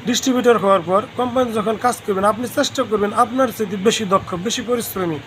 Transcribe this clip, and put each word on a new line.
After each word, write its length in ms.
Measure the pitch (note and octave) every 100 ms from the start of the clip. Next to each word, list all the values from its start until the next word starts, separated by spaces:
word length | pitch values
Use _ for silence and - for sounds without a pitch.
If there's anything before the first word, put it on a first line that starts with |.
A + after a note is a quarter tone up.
| F#3+
ডিস্ট্রিবিউটর 520 | A#3+ - B3 B3 A3
হওয়ার 240 | G3 G3 E3
পর, 160 | F#3+ - -
কোম্পানি 360 | B3 B3 B3
যখন 240 | A3 G3+ G#3+
কাজ 240 | B3 - -
করবেন, 160 | F#3+
আপনি 240 | G3+ G#3+ B3
চেষ্টা 360 | - C#4 -
করবেন 300 | A#3 G#3 G3+
আপনার 340 | A3 A#3 B3+ C4
চাইতে 300 | - G#3+ G3
বেশি 280 | G3+ - G#3+
দক্ষ, 300 | F#3+ - F3+
বেশি 260 | G3+ A3
পরিশ্রমী 580 | A3 A#3+ - G3 F3+ D3+